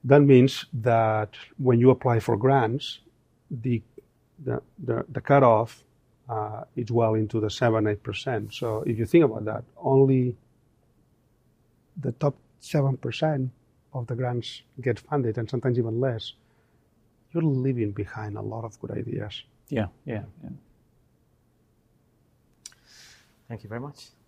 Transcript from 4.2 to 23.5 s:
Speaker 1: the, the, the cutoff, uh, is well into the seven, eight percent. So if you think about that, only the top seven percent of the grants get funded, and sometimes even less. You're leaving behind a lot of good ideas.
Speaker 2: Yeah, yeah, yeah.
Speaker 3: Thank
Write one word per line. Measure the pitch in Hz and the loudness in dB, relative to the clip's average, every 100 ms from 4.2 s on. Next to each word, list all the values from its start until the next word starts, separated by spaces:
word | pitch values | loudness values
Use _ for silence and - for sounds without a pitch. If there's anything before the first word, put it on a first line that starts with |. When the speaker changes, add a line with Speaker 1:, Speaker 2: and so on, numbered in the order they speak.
| _ _ 127 | _ _ -8
Speaker 1:
the, | 123 - - | -8 -10 -12
the, | 127 117 - | -6 -4 -4
the | 120 | -10
cutoff, | - 139 127 110 113 - _ _ _ _ - | 2 6 6 4 2 -8 _ _ _ _ -12
uh, | 110 107 107 107 - | -8 -8 -12 -12 -10
is | 113 | -2
well | 117 113 110 | 2 2 2
into | 107 113 | 0 -2
the | 104 | -4
seven, | - 120 113 107 | 0 0 2 0
eight | 104 | -2
percent. | - 101 - 113 104 | -6 -8 -6 -6 -6
So | - 120 110 117 | -8 -6 -4 -4
if | 113 | -4
you | 113 | 2
think | 170 147 | 4 4
about | 110 107 | 0 -8
that, | 110 120 - | -8 -12 -8
only | 127 135 135 131 123 - _ _ _ _ _ _ _ _ _ _ _ _ _ _ _ - | 2 4 4 4 0 -6 _ _ _ _ _ _ _ _ _ _ _ _ _ _ _ -8
the | 135 | -8
top | 120 147 - _ _ | -2 -2 -4 _ _
seven | - 151 135 131 | -4 0 0 -2
percent | 123 - 156 147 131 _ _ _ _ | -6 -2 -2 -2 -6 _ _ _ _
of | 135 117 | -12 -8
the | 117 | -6
grants | 123 123 - - _ - | -4 -6 -8 -16 _ -6
get | 127 117 | -4 -4
funded, | - 147 117 110 | -4 -2 -2 -4
and | 110 | -4
sometimes | 127 131 123 | -4 0 0
even | 113 113 | -2 -2
less. | 131 113 - - _ _ _ _ _ _ _ _ _ | -2 -4 -10 -18 _ _ _ _ _ _ _ _ _
You're | 165 | -2
leaving | 160 135 131 123 107 | 0 0 0 -2 -2
behind | 101 101 - 107 101 | -4 -10 -10 -10 -10
a | |
lot | 104 110 | -10 -10
of | 113 - | -12 -12
good | - | -10
ideas. | - - - 104 - - _ _ | -8 -8 -8 -10 -14 -20 _ _
Speaker 2:
Yeah, | 127 98 _ - | -4 -4 _ -10
yeah, | 107 98 - | -10 -10 -18
yeah. | - - _ _ _ _ _ _ _ _ _ _ _ _ _ _ _ _ _ _ _ _ - _ _ - - - _ _ | -18 -18 _ _ _ _ _ _ _ _ _ _ _ _ _ _ _ _ _ _ _ _ -20 _ _ -20 -20 -20 _ _
Speaker 3:
Thank | _ | _